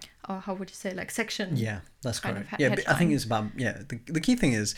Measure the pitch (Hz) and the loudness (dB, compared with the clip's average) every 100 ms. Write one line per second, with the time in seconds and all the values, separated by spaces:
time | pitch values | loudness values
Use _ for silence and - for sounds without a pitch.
0 | - - - 190 190 190 185 - 196 185 | -16 -16 -10 -8 -6 -6 -8 -8 -6 -6
1 | - - 220 - 196 143 110 104 - - | -6 -4 -4 -4 -2 0 0 -4 -10 -8
2 | 127 110 - 98 101 202 139 - - - | -4 -4 -4 -4 -6 2 4 4 2 4
3 | 175 147 117 113 107 - 120 107 - 117 | 6 4 2 0 0 -2 -2 -2 -8 -10
4 | - 160 165 247 165 113 104 | -4 0 4 4 4 4 0